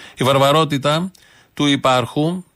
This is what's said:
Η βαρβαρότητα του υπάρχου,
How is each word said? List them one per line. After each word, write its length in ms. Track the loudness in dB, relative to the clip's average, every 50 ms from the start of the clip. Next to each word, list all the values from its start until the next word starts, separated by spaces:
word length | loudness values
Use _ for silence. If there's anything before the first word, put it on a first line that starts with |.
| -20 -14 -8
Η 100 | -2 0
βαρβαρότητα 840 | 2 2 4 4 4 4 2 2 0 -2 -2 -2 -2 -2 -2 -4 -6 -10 _ _ _ _ _ _ _ _
του 120 | -2 -2
υπάρχου, 800 | 0 0 0 2 2 2 0 0 -2 -4 -4 -4 -4 -4 -6 -10 _ _